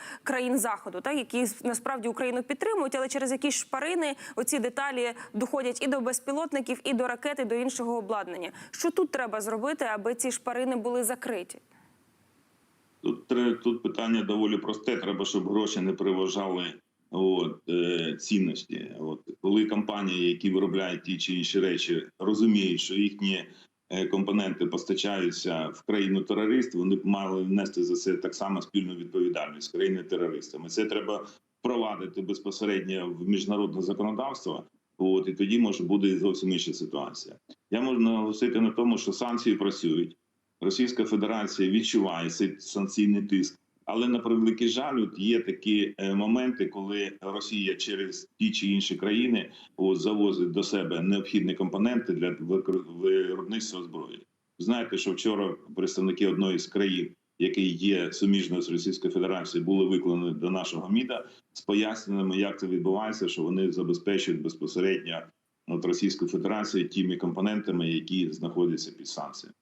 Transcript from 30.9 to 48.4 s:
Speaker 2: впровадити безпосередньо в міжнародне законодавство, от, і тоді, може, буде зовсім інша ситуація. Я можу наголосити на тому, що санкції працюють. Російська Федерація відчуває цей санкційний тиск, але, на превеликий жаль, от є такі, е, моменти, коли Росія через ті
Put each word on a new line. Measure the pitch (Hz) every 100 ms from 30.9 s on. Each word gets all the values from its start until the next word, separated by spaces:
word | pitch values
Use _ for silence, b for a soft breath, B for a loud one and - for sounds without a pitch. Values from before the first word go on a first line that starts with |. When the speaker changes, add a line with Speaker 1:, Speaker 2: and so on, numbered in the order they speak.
| 208 107 104 B B _ _
Speaker 2:
впровадити | 123 120 110 104 92 -
безпосередньо | 95 98 - - - 95 92 95 90 85
в | 90
міжнародне | 101 95 104 98 85
законодавство, | 90 98 104 107 135 139 92 78 - _ _ -
от, | 95 92 95
і |
тоді, | 90 101 117
може, | 110 95
буде | 85 101 98 90
зовсім | 95 90 95
інша | 90 -
ситуація. | - 76 73 69 - - - _ - _
Я | 110
можу | 131 123
наголосити | 113 113 107 107 123 110
на | 113
тому, | 110 120 107
що | -
санкції | 95 123 120 117 101
працюють. | 98 95 82 80 87 - _ _ _ _
Російська | 92 95 120 - 110
Федерація | 107 104 110 101 - 95
відчуває | 107 113 107 98 82 82
цей | - 98 -
санкційний | - 104 98 - 104 101
тиск, | 101 98 92 - _ _ -
але, | 110 123
на | 120
превеликий | 117 113 113 110 117
жаль, | 117 147 131
от | 101 -
є | 101 117
такі, | 107 92 107 104 101 -
е, | 98 98
моменти, | 107 120 127 123 95
коли | 101 98 104 98 -
Росія | 95 101 104 107 95 87
через | - 98 95 - -
ті | _